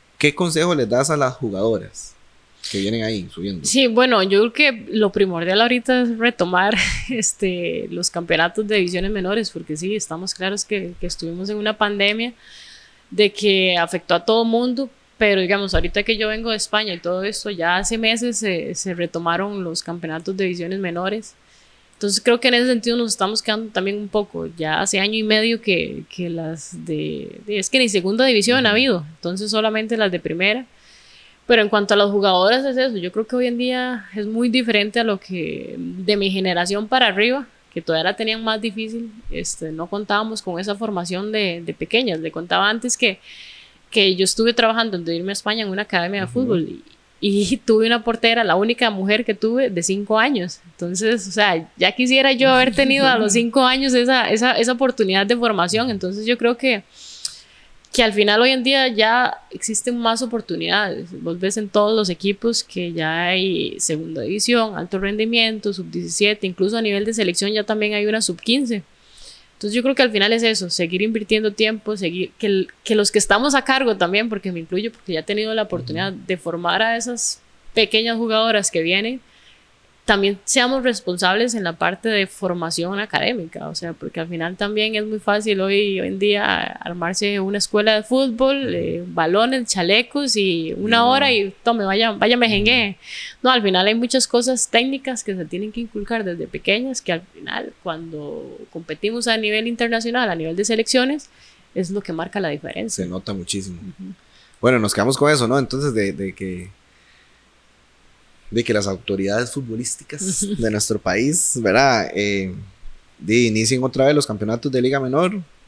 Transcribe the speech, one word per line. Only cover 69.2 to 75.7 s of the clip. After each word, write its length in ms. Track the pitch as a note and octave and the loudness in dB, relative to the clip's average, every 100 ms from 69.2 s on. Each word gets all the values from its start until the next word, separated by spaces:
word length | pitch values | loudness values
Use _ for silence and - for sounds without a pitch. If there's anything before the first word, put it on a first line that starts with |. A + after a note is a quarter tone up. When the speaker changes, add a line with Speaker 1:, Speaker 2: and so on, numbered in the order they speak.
| - - _ | -20 -20 _
Speaker 2:
Entonces 220 | _ G#3 A#3 | _ -4 0
yo 80 | |
creo 100 | B3 | 0
que 80 | C4+ | 2
al 80 | B3+ | 2
final 220 | G#3+ G#3 | 2 2
es 80 | A3+ | 4
eso, 300 | A3+ G#3 F3+ | 2 0 -2
seguir 320 | - E3+ F#3 | -2 -2 0
invirtiendo 480 | G#3+ A3 G#3 G#3+ G#3+ | -2 -2 0 0 0
tiempo, 420 | G#3 A3 A3 - G#3 | 2 0 0 -6 -4
seguir, 360 | F3 F3 F3+ - | -4 -4 -6 -4
que 80 | G#3+ | 0
el, 200 | F#3+ - _ | 0 0 _
que 120 | - G#3+ | 0 2
los 160 | G#3 | 4
que 80 | G#3 | 2
estamos 340 | - G3+ C#4+ | 4 4 4
a 80 | C4+ | 2
cargo 320 | C4+ C4 B3 G3 | 2 2 2 2
también, 320 | F3 G3+ A#3 | 2 2 0
porque 240 | G3+ G3 | -4 -6
me 80 | E3+ | -8
incluyo, 300 | D#3+ F#3 A3 | -4 -4 -4
porque 220 | - - | -8 -6
ya 60 | D#3+ | -6
he 40 | |
tenido 300 | D#3 G#3 A3 | -4 -4 -2
la 100 | A3 | -2
oportunidad 500 | G#3+ | -2